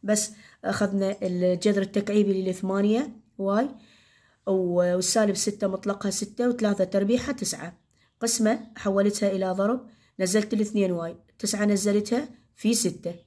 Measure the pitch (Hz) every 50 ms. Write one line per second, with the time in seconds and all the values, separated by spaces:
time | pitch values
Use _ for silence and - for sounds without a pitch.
0 | - 202 214 208 - - - - - - - _ - 185 196 - 208 190 196 196
1 | 196 190 196 196 196 185 180 180 180 180 180 175 - 208 202 202 196 196 - 214
2 | 202 208 202 214 208 208 196 190 190 190 180 185 - 190 190 196 202 208 214 233
3 | 294 294 - - _ _ _ - 196 196 196 214 262 285 - - - _ _ _
4 | _ _ _ _ _ _ _ _ _ - 190 190 185 180 175 175 175 175 180 180
5 | 185 - - 226 220 202 190 190 - - 208 - 208 196 190 190 - 202 196 196
6 | - 202 190 - - 202 - - 240 247 240 240 220 208 202 202 190 185 - 196
7 | 202 202 233 247 - 285 277 - 202 - - - 151 170 175 _ _ _ _ _
8 | _ _ _ _ - 233 233 - 220 214 202 - - - - - - 208 196 196
9 | 196 208 202 - 208 202 190 190 190 185 180 190 196 208 240 254 - - - _
10 | _ _ _ - 190 185 185 214 208 214 - 208 214 208 - 208 196 185 180 170
11 | 170 165 170 - _ _ _ _ - 208 - 208 208 208 208 196 196 208 202 208
12 | 208 - 240 240 294 - - - _ _ _ - - 208 233 220 - 180 - -
13 | - 170 175 175 -